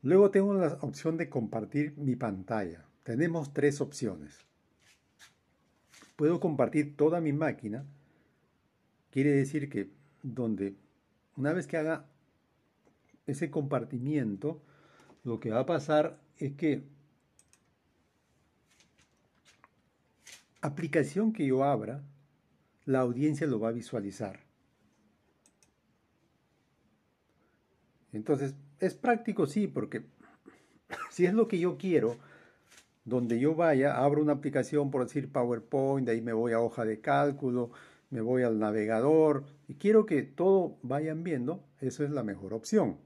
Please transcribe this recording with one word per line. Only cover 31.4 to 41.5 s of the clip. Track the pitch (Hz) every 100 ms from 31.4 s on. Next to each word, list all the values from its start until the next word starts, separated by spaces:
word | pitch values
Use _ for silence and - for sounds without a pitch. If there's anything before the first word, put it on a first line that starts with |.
| 226
que | 190
yo | 175 143
quiero, | 190 160 113 120 - - - _ _ - _ _
donde | - 123 120 117
yo | 139
vaya, | 160 170 139 139 120
abro | 139 147
una | 151
aplicación, | 143 143 135 123 147 139
por | 135
decir | 120 147 127
PowerPoint, | 139 120 117 - 139 135 139 123
de |
ahí | 113
me | 113
voy | 113 120
a | 113
hoja | 117 123
de | 113 107
cálculo, | - 143 143 143 139 123 120 - - - _
me | 127
voy | 113 127
al | 123 110
navegador, | 107 110 107 113 135 160 156 139 - - -
y |
quiero | 135 196 220 214
que | 151
todo | - - 180 196 175 -
vayan | 127 139 156 156
viendo, | 175 143 120